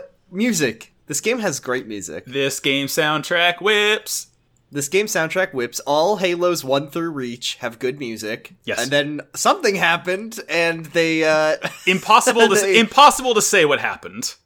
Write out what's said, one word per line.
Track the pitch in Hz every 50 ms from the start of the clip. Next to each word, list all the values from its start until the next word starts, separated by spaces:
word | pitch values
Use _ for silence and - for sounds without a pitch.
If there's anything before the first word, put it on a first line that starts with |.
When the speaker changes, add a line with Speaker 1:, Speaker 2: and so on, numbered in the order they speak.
| - - _ _ _ _
Speaker 1:
music. | 175 180 220 247 226 165 156 123 107 - - - _ _ _ -
This | 156 -
game | - 208 240 254
has | 220 196 143 -
great | - 131 123 131 123 107
music. | 110 101 92 87 76 85 -
Speaker 2:
This | 127 123 139 139 135 135 -
game | - 143 139 139 139 131
soundtrack | - - 160 151 156 151 143 - 180 170 170 175 175 175
whips. | 175 202 214 208 208 208 214 214 - - - - - - _ _ _ _ _ _ _ _
Speaker 1:
This | - 143 139 -
game | - 190 214
soundtrack | 208 - 180 160 160 160 185 185 185 -
whips. | 131 120 120 - -
All | - - 143 151 156 185 214 190
Halos | 185 180 175 170 175 180 175 165 135
one | 131 131 139 143 -
through | - 170 165 170
Reach | 156 143 127 120 120 120 - - -
have | - - 120 113 113
good | 123 127 135 143
music. | 131 113 113 107 107 104 107 - - - - _ _
Speaker 2:
Yes. | - 104 101
Speaker 1:
And | 117 135
then | 143 143 143 147 151 147 - - -
something | - - 214 285 403 - 226 196
happened, | 185 180 170 165 170 - 180 185 190 220 226 226 - - -
and | 151 170 170 170 170 165 165 160
they, | - 175 165 165 160 160 160
uh, | 156 156 156 156 156 156 - - 151
<laughs> | - - -
Speaker 2:
Impossible | - 185 185 - - 214 240 220 254 240 233 226 233
to | 196
s-, | 214
Speaker 1:
they | 196 196 190 226
Speaker 2:
impossible | 226 220 - - 285 294 - - 262 254 240
to | 214
say | - - - 196 165
what | 147 139 117
happened. | 123 117 98 - - 87 90 107 123 - - - _